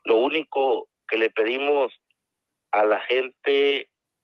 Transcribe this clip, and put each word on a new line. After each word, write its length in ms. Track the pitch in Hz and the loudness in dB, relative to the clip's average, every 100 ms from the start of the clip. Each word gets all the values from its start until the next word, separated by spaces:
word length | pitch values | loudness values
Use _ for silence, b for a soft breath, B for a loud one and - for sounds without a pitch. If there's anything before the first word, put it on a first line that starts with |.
| - | 0
Lo 120 | - | 2
único 720 | 135 156 151 - 135 104 - _ - | 2 -2 -4 -2 0 -2 -6 _ -6
que 100 | - | -2
le 120 | 113 | -2
pedimos 640 | - 214 131 143 - 254 - _ _ _ _ _ _ _ | 0 -2 -2 0 0 -2 -6 _ _ _ _ _ _ _
a 140 | 104 107 | 0 2
la 140 | 101 | 0
gente 880 | - 123 131 - - 139 139 139 - _ _ _ | 0 -2 -2 -6 -2 2 2 0 -6 _ _ _